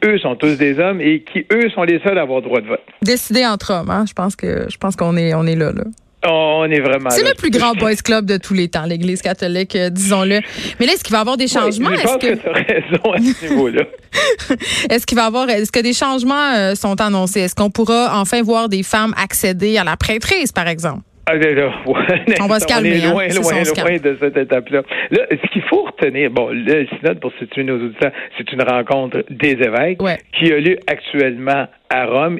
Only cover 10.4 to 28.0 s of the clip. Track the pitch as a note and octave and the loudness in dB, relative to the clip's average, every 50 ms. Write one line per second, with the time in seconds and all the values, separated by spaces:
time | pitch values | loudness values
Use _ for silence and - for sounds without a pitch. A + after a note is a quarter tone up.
10.4 | G#3 - - - - - - - A#3 C4+ F#4 - - - A3 G#3+ G#3+ A#3 C4+ A#3+ | -2 -4 -8 -10 -10 -6 -4 0 0 2 0 0 0 0 0 0 2 0 0 0
11.4 | C4 B3+ - C4+ G#3+ G#3+ G#3+ G#3+ B3+ F#4+ F#4 - A3+ A3+ C4 B3+ C4 A#3 G#3 - | 0 0 0 2 0 0 0 0 0 0 0 2 2 2 2 2 2 0 0 0
12.4 | - F3 E3 - - - A3 D#3+ D3 D3 F3 E3+ - A3+ F3+ G3 A#3 C4 B3 - | -2 -2 -2 -2 0 0 0 0 0 0 0 0 2 2 2 4 4 2 2 0
13.4 | E3 D#3 C#3+ C#3 C3+ A#2+ A#2 - - - - - - - - C#5+ D5+ C#5+ A4+ - | 0 0 2 2 2 2 2 0 -2 -2 -6 -16 -14 -6 -2 0 2 2 0 0
14.4 | - - C#4 A3 - - - - - - A3+ A#3+ - - A#3+ A#3 A3+ A3+ A3 B3+ | -2 -2 -4 -2 -4 -4 -4 -2 -2 0 0 0 0 0 0 2 2 2 0 0
15.4 | B3+ A#3+ A3+ G3+ G#3+ G#3 - B3 A3 A#3+ B3 - D4+ C4+ C4+ C4 A#3+ B3+ C#4 C#4+ | 0 0 0 0 0 0 0 0 0 0 0 0 0 0 0 0 0 0 2 2
16.4 | D4 C#4+ B3+ G#3+ G3 F#3+ G3+ G3+ - G3+ G3 G3 A3 G#3 G3+ F#3+ F#3 F#3 F#3+ G#3 | 2 2 2 2 2 0 0 -2 -2 -2 0 0 0 0 0 0 0 0 0 0
17.4 | F#3 F3+ - - G#3 G#3 - - A3+ G#3+ A#3 A#3 A#3+ - - G#3 G3 - A#3+ A#3+ | -2 -2 0 0 -2 0 0 0 2 2 2 2 2 2 0 0 0 0 0 0
18.4 | A#3 G3+ A#3 A3+ A#3 A3 G3 F#3+ F#3+ - - A3 A3 A3+ - - G3 F#3+ - - | 2 2 2 0 0 0 -2 -2 -2 0 0 0 0 0 0 -2 -2 -2 -2 -2
19.4 | - F#3+ F#3 F3 G3 G#3+ A3 G#3 F3+ D#3+ D#3+ - - - G#3+ A#3 - - G4 F#4+ | 0 0 0 0 0 2 2 2 0 0 -2 -2 -2 -2 -2 -2 -2 0 0 0
20.4 | D4+ A3+ - G3 E3+ E3+ E3 D#3+ E3 D#3+ C3+ - - _ _ - - E3 D#3+ D#3 | 0 0 -2 -2 -2 -2 -2 -4 -4 -6 -6 -8 -12 _ _ -8 -4 -2 0 2
21.4 | D#3 D#3 C#3+ C3+ C#3+ C3 - - - C3 C3+ - - - F3+ F3 - A3+ G#3 E3+ | 2 4 4 2 2 0 -2 -4 -2 -2 0 0 2 2 0 2 2 0 0 2
22.4 | G3+ G3+ A3 G#3+ G#3+ - B3 A#3 G#3+ G#3 - E3+ D#3+ E3+ F3 G3 F#3+ F3+ F3 F#3+ | 2 2 0 2 2 2 2 2 2 2 2 2 2 2 2 2 0 0 0 0
23.4 | E3+ E3+ D#3 D#3+ E3 D3+ D3+ - E3+ E3+ F3 E3 C#3+ C#3+ C3+ B2+ D3 C#3+ C3+ C#3+ | 2 2 2 2 0 0 0 0 0 0 0 0 0 0 0 0 -2 0 0 0
24.4 | C3+ B2+ C3+ B2+ A#2 - C#3 C3+ C3 - - - - - D#3+ G#3+ - - D#3 C#3 | 0 2 0 -2 0 0 -2 -2 -2 -2 -6 -6 -2 0 0 0 2 0 -2 -2
25.4 | - - - G3+ - - D#4 G4 F#4+ - - - E3 C#3 B2+ C3+ D3 B2 A#2+ C3 | -2 -2 -4 -4 -2 0 0 0 0 -2 -4 -2 -2 -2 0 0 0 0 0 0
26.4 | A#2 A#2 B2 A#2+ A#2 A2+ D3+ D#3 C#3 - A2+ - - D#3+ - D#3+ - B2 - - | -2 -2 -2 -2 0 2 2 2 0 -2 -4 -4 -2 -2 -2 -2 -6 -8 -8 -10
27.4 | B2 A2 - C#3 C3+ C3 C3 A#2+ A#2+ A#2 G#2+ - | -12 -8 -6 -4 -2 -2 -2 -2 -4 -6 -4 -2